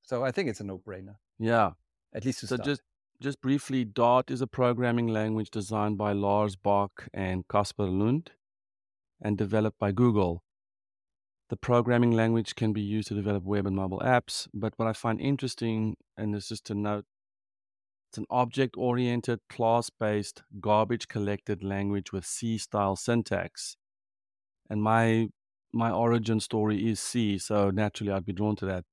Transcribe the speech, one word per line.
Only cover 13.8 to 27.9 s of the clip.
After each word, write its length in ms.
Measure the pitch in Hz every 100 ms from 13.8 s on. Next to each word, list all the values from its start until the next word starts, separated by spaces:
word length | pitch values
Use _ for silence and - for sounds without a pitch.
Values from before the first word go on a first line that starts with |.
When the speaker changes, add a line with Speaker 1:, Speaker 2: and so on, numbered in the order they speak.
| 95 95
Speaker 2:
apps, 420 | - 123 - - -
but 220 | 107 110 -
what 120 | 113
I 40 |
find 260 | 107 123 110
interesting, 760 | 135 139 127 - 117 110 110 - _ -
and 160 | 107
this 160 | 104 98
is 100 | 110
to 120 | -
note, 320 | 104 104 104 101 _ _ _ _ _ _ _ _ _ _
it's 80 | -
an 80 | -
object-oriented, 1120 | 123 123 123 131 - 123 123 123 120 113 113 _
class-based, 920 | - 113 117 117 _ 110 104 104 - _ 104
garbage-collected 1040 | 104 107 107 117 - 113 101 104 - 101
language 480 | 98 98 98 101 92
with 140 | 98 90
C-style 720 | - 117 110 - 107 98 95
syntax. 800 | - 117 110 95 90 - - - _ _ _ _ _ _ _ _ _
And 140 | 110
my, 460 | 107 113 113 113 110 _ _ _ _
my 180 | 117 113
origin 500 | 95 117 117 110 113
story 500 | - 117 107 104 110
is 100 | 107
C, 380 | - 123 107 98
so 320 | - 104 98
naturally 420 | 95 107